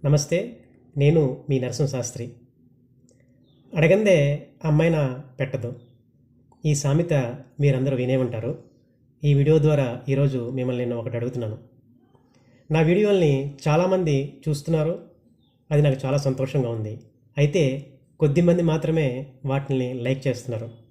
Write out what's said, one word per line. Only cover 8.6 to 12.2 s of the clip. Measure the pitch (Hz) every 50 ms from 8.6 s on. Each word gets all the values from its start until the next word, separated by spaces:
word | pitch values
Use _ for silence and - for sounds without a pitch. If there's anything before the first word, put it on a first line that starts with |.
| - _ _ _ _ _ _ _ _ _ _ _ -
ఈ | 147 143
వీడియో | 139 139 151 160 156
ద్వారా | 143 156 151 143 135 120 120 139 -
ఈరోజు | - 135 135 143 135 131 127 117 120
మిమ్మల్ని | 135 131 123 127 123 123 123
నేను | 117 117
ఒకటి | 120 113 117 110
అడుగుతున్నాను. | 117 120 123 - 123 113 107 107 - - - _ _ _ _ _ _ _ _ _ _